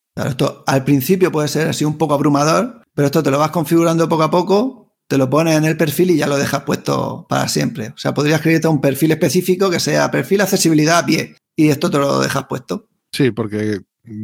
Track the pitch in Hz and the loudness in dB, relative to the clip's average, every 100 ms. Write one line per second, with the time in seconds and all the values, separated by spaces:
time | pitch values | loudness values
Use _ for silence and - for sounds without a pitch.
0 | _ - - 123 143 - - 135 135 143 | _ -6 -4 -2 -2 -2 -2 0 2 0
1 | 131 185 175 151 147 151 160 - 151 151 | 2 2 2 0 -2 -2 -2 -2 -2 -2
2 | 160 143 151 143 151 170 247 - _ - | 0 2 2 2 2 2 0 -6 _ -2
3 | 143 160 143 139 151 175 156 165 170 165 | 0 2 0 0 0 -2 0 2 2 2
4 | 165 165 156 170 175 196 262 - _ _ | 0 0 0 0 2 0 0 -6 _ _
5 | - 139 131 143 165 156 156 160 160 151 | -4 0 2 2 2 2 2 0 0 2
6 | 185 160 143 139 139 - - - - 135 | 2 2 0 -2 -2 -4 -4 -4 -2 -4
7 | 123 123 - 135 135 - 147 - 113 - | -4 -8 -4 -4 -2 -2 -4 -6 -12 -8
8 | 143 135 147 156 160 165 160 147 139 131 | -6 -2 0 0 2 0 2 0 0 0
9 | 147 156 143 180 180 185 196 165 147 151 | 0 2 0 0 0 0 0 0 -2 0
10 | 143 147 139 202 190 - 165 151 151 170 | 0 -2 0 0 2 2 2 2 4 2
11 | 147 156 - _ _ - 151 131 175 147 | 2 -2 -4 _ _ 0 2 2 0 0
12 | 139 135 135 135 - 135 - - _ _ | 0 0 0 -2 -6 -8 -8 -10 _ _
13 | _ - 131 101 107 104 107 101 - _ | _ -2 0 -2 -6 -4 -4 -6 -10 _
14 | 120 107 | -16 -14